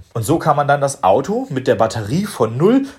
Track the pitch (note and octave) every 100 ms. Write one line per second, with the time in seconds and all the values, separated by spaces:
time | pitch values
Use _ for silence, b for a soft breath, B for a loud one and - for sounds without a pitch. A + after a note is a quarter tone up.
0 | - A#2 A2 D#3+ D#3+ D3 C#3+ C#3+ C#3 -
1 | F#2 G#2+ C#3 A3+ C4+ B2+ B2+ A2 A2+ A#2
2 | G#2 D#3 G#3 - A2+ A#2 F3+ C4+ C4+